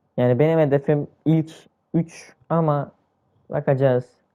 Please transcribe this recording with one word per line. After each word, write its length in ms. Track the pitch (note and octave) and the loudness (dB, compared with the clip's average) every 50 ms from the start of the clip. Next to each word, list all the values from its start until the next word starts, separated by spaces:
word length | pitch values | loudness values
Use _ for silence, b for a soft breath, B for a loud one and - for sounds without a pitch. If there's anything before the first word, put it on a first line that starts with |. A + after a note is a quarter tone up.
| _ _ _ | _ _ _
Yani 220 | - B2 B2 B2 A#2+ | -2 0 0 2 2
benim 200 | D3+ D#3+ E3 D#3+ | 2 2 2 2
hedefim 480 | D#3 C#3 C#3 C#3+ C#3+ - D3+ D3 C#3+ - _ _ _ | 2 2 0 -2 0 0 -2 -2 -2 -6 _ _ _
ilk 260 | D3+ D#3+ D#3+ D#3 D#3+ - - - _ _ _ _ _ - | 0 0 0 0 -4 -10 -20 -20 _ _ _ _ _ -4
üç 380 | E3 E3 E3 - - - - _ _ _ _ | -4 -4 -4 -10 -18 -20 -20 _ _ _ _
ama 420 | D#3+ E3+ E3 D3+ D3 C#3+ C#3 - - _ _ _ _ _ _ _ _ _ _ _ | -2 -2 0 0 -2 -2 -4 -8 -14 _ _ _ _ _ _ _ _ _ _ _
bakacağız. 540 | - A#2 - - C#3 B2+ C#3 C3+ B2 B2 B2+ - _ _ _ _ _ | -8 -6 -2 -2 0 2 2 2 2 0 -2 -6 _ _ _ _ _